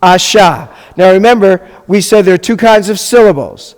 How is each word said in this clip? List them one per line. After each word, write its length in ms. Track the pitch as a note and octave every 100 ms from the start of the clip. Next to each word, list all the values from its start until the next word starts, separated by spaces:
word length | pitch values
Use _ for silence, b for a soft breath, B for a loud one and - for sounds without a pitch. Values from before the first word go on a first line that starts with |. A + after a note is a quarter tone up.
asha. 680 | F#3 F3+ - G#3+ F#3 C#3 D3 B B -
Now 160 | F#3
remember, 560 | F#3+ G#3+ A#3+ G3 F3+ B B _
we 140 | G3
said 240 | F#3+ G#3+
there 100 | F#3
are 40 | F3+
two 180 | - A3+
kinds 320 | A3+ G#3+ G3
of 100 | G#3
syllables. 760 | - A#3+ G#3+ D3+ A2 G1+ -